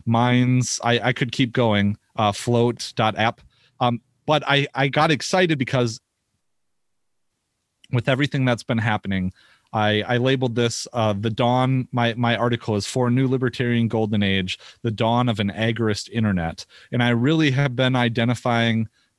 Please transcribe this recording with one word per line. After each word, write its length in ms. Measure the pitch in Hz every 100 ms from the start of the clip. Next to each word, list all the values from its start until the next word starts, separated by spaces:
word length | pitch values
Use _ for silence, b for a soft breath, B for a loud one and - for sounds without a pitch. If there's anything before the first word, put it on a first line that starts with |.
| B
Minds, 720 | 117 123 123 123 127 120 -
I, 160 | 117 120 110
I 40 |
could 180 | 123 123
keep 200 | - 123
going, 460 | 131 117 104 101 107 _ -
uh, 160 | 107
Float 640 | 101 - 120 120 113 - -
dot 200 | 110 104
app. 220 | 110 - - b b b
Um, 220 | 123 120 _ _ -
but 180 | 151 139
I, 180 | 139 143
I 140 | 127 139
got 240 | 147 160
excited 480 | 151 - 185 185 151
because 420 | 127 135 120 113 _ _ _ _ _ _ _ _ _ _ _ _ _ _ _ _ _ _ -
with 160 | 123 127
everything 380 | 131 143 143 131
that's 180 | 117
been 140 | - 117
happening, 560 | 113 107 98 95 92 - b b b
I, 280 | 113 107 107
I 140 | 98 120
labeled 380 | 127 135 127 113
this, 320 | 120 - -
uh, 200 | 120 110
the 160 | 101 117
dawn, 580 | 110 120 123 131 131 123
my, 220 | 127 117 117
my 200 | 120 113
article 400 | 120 120 - 107
is 100 | -
For 220 | 135 123
a 40 |
New 160 | 123 131
Libertarian 600 | 127 127 - 120 117 113
Golden 340 | 113 110 107
Age, 360 | 101 95 92 - B B
the 100 | 117
Dawn 380 | 107 117 120 123
of 100 | 107
an 120 | 101
Agorist 580 | 85 113 113 110 101 -
Internet. 560 | 117 110 92 82 - - B B
And 100 | 120
I 80 | 120
really 420 | 117 127 160 151
have 240 | 131 143 120
been 200 | 127 127
identifying 960 | 120 117 117 123 123 117 117 113 107 _ _